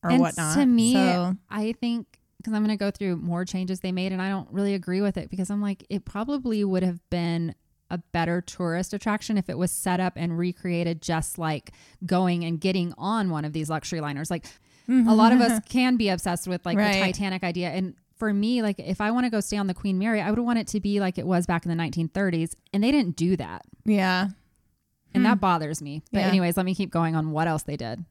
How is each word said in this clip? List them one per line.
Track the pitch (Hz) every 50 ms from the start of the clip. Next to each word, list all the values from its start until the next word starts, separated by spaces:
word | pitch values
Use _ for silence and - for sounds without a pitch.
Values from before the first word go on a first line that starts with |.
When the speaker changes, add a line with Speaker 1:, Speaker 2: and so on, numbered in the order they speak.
| -
Speaker 1:
or | 175
Speaker 2:
And | 247 254
Speaker 1:
whatnot. | 254 - - - 165 156 -
Speaker 2:
to | 277 285
me, | 254 240 233 226 233 254
Speaker 1:
So | 262 254 254 - 175 175 180 185 202 _ _
Speaker 2:
I | - 208 214 220 233
think | _ - 240 233 233 - _ - _ _ _ _ _ -
'cause | 226 220
I'm | 208 214
gonna | 214 214
go | 196 202 202
through | 196 - 202 190 175
more | - - 175 170 170 185
changes | 180 - 185 185 180 190 180
they | - 185
made, | 185 185 185 190 190
and | 185
I | 185 190
don't | 196 190 - -
really | - 190 202 202 196
agree | 190 175 - 180 190
with | 208 202 185
it | 175 156 -
because | - 185 185 -
I'm | 208 202
like, | 208 202 196 - - _
it | 202 196 -
probably | - - 208 226 254 285 277 254 247 220 214 202
would | 196 185 185 180
have | 185 175 170 _ _
been | - 175 175 170 170 170 170 160 - _ _ _ _ _ _ _
a | -
better | 175 - _ - 170 165 165 175 180
tourist | 175 - - - 180 170 165 175 185 - -
attraction | 202 - 220 208 208 - - 220
if | 202 180 -
it | -
was | - 180 180
set | - - - 190 180 180
up | 185 180 -
and | - 175 170 165
recreated | 165 175 180 175 _ - 185 175 170 170 170 170 160
just | - - 170 160 156 - -
like | - 165 156 156 143 - - - - - - _ _ 180
going | 175 185 180 185 180 175 170 170
and | 165 170 156
getting | 160 190 185 190 175 175 -
on | - 139 190 220 226 202 185
one | 165 151 147
of | 151 151
these | 160 156 151
luxury | 160 156 - - 180 165
liners. | 151 147 143 139 156 -
Like, | 180 165 - - - _ _ _ _ _ _ -
a | 254 262 233 226 226
lot | 214 214 226 247
of | 247
us | 233 226 233 220
Speaker 1:
<laughs> | - -
Speaker 2:
can | - 254 254 254 254
be | 233 220 202
obsessed | 185 165 - 196 175 175 -
with, | 185 180 175 _
like, | 180 170
the | 196 208
Speaker 1:
Right. | 208 196 190
Speaker 2:
Titanic | 190 185 185 - 202 190 185 185 -
idea. | 175 165 180 175 175
And | 143 190 190 180 - _ _ _ _
for | _ 226 214 202
me, | 202 208 226 247 247
like, | 220 208 196 -
if | - - 190 -
I | 208 214
wanna | 226 247 247 247
go | 220 214
stay | 196 - 220
on | 208 202
the | 190 196
Queen | - - 202 190 185
Mary, | 196 226 226 214
I | 175 196
would | 214 226
want | 240 233 240 226
it | 220
to | - - 214
be | 185 202 202 202
like | 202 185 180
it | - -
was | 180 185 175 175
back | - 175 170 -
in | 175
the | 170
nineteen | 165 170 156 - 170 165 160
thirties, | _ 190 202 190 170 165 165 165 - _ _ _ -
and | 196 208
they | 240
didn't | 285 294 240 175 160
do | - 165 175 190
that. | 160 123 80 87 - - _ - _ -
Speaker 1:
Yeah. | - 208 202 185 185 185 180 190 196 185 _ _ _ _ _ _ _ _ _ _ _ _ _ _ _ -
Speaker 2:
And | 247
Speaker 1:
Hmm. | 247
Speaker 2:
that | 220 214 196
bothers | 202 190 175 165 156 147 160 -
me. | 151 143 143 156 - _
But | - 202
Speaker 1:
Yeah. | 185
Speaker 2:
anyways, | 185 196 190 180 170 170
let | 190 185
me | 185 190
keep | 180 196 147
going | - 170 170 165 160
on | 160 156 156
what | 151 151 160
else | 170 156 147 -
they | - 143
did. | - 135 113 113 - 170 -